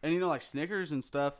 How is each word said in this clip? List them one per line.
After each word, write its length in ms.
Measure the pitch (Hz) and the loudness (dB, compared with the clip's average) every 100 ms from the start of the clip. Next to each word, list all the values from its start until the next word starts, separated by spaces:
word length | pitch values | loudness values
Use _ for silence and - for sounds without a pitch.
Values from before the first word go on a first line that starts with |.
And, 120 | 151 175 | 0 2
you 60 | |
know, 80 | 180 | 2
like, 120 | 143 | 0
Snickers 520 | - 139 165 202 180 | -2 -4 -2 -2 -2
and 120 | 147 127 | -2 -2
stuff, 300 | 143 143 139 | 0 0 -2